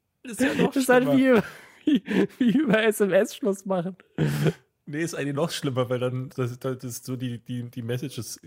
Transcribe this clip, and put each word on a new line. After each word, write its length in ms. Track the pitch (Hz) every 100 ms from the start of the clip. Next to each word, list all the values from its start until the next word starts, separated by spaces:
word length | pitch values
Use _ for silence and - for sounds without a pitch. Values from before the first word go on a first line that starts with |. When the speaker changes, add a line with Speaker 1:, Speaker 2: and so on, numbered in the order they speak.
| _ _
Speaker 1:
Das 100 | 254
ist 80 | 214
ja 120 | 269 294
noch 180 | 277
Speaker 2:
Das 100 | 277
ist 60 | 254
halt 160 | 247 262
Speaker 1:
schlimmer. 60 |
Speaker 2:
wie, 300 | 269 262 233 - -
<laughs> 240 | - - -
wie, 420 | 254 - 196 196 -
wie 200 | 240 247
über 240 | 294 220
S 200 | 220 214
M 100 | 202
S 240 | 196 247 -
Schluss 300 | 226 196 190
machen. 320 | 185 175 185 - - 151 147 151 - _ _ -
Speaker 1:
Nee, 160 | 147
ist 140 | 165 160
eigentlich 200 | 139 139
noch 140 | 165
schlimmer, 400 | - 143 123 120
weil 100 | 123
dann, 300 | 123 127 131
das, 280 | - 123 123
das 240 | 135 127
ist 220 | 127 113 -
so 100 | 127
die, 240 | 127 120
die, 300 | - 123 120
die 120 | 123
Messages, 580 | 113 123 139 127 110 -